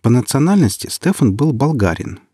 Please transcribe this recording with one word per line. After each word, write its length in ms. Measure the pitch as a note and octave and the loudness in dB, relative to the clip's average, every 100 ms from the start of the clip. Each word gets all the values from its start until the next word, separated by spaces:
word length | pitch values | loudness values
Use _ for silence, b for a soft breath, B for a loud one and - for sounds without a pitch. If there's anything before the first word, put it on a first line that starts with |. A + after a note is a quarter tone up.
По 100 | A#2 | 4
национальности 760 | B2 A#2 C3+ D#3+ G3+ E3 - - | 2 2 0 2 4 2 0 -12
Стефан 460 | - E3+ G3 B2+ | -6 -4 0 0
был 180 | G2 D3+ | 2 -2
болгарин, 680 | A#2 C#3+ D3 G2 D#2+ - F#2 _ | 0 -2 0 0 -2 -8 -12 _